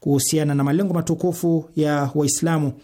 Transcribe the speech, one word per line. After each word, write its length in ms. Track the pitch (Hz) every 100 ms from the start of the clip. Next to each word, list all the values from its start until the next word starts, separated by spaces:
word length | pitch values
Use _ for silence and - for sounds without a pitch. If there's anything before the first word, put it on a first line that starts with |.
kuhusiana 560 | - 139 135 156 151 139
na 80 |
malengo 300 | 139 156 196
matukufu 720 | 170 165 165 180 175 170 165 156 -
ya 340 | 151 147 139 151
Waislamu 560 | 147 - 165 160 147 -